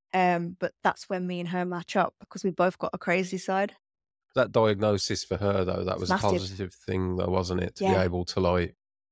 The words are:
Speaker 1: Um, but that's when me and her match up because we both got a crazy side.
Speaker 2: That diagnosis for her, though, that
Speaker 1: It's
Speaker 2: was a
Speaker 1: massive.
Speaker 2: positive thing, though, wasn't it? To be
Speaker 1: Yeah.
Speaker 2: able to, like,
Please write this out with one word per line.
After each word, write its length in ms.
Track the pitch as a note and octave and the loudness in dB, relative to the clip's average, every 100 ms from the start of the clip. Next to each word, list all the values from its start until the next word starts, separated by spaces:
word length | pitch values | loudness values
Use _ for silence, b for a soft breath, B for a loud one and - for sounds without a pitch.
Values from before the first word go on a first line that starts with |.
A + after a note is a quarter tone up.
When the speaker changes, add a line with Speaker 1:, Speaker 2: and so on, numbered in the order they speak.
| _ | _
Speaker 1:
Um, 440 | F#3 F3+ F3 E3+ F3+ | 2 2 2 -2 -4
but 160 | F3+ - | -6 -2
that's 260 | G3 - - | -2 -2 -6
when 180 | F#3 F3+ | -6 -4
me 140 | F3+ | -6
and 100 | F3 | -4
her 140 | F3+ | -2
match 320 | F3+ F3 F3 G3+ | -2 -4 -4 0
up 180 | F3 - | 0 -2
because 240 | - - | -18 -6
we 60 | G3+ | -4
both 280 | E3 F3+ - | 2 0 0
got 120 | - | -6
a 60 | F3+ | -6
crazy 400 | - F3 F3+ F#3+ | -2 0 0 -6
side. 380 | - F#3+ G#3 - _ _ _ _ _ | -4 -2 -2 -6 _ _ _ _ _
Speaker 2:
That 180 | - A2+ | 0 2
diagnosis 720 | A#2 A2 G2+ G#2+ G2+ - F#2+ | 4 4 4 2 2 0 -4
for 120 | - F#2+ | -4 -2
her, 260 | G2+ G2 | 0 2
though, 200 | F#2 F#2 | 0 -2
that 100 | F#2 | -2
Speaker 1:
It's 60 | - | -4
Speaker 2:
was 100 | F2+ | -2
a 40 | |
Speaker 1:
massive. 260 | F#3 G#2 F#2 | 0 2 0
Speaker 2:
positive 320 | F#2+ F#2+ F#2 | -2 -8 -10
thing, 420 | - - F#2+ F#2 F2+ | -10 -4 -2 0 0
though, 120 | F#2 | 0
wasn't 320 | F#2 F2+ F2+ | 0 0 -2
it? 120 | F2 - | -4 -2
To 80 | |
be 60 | C#3 | 2
Speaker 1:
Yeah. 120 | F#2+ | 4
Speaker 2:
able 220 | F2+ F2 F2 | 2 0 -4
to, 140 | - | 0
like, 360 | F2+ F2+ E2+ - _ _ _ | 2 2 0 -6 _ _ _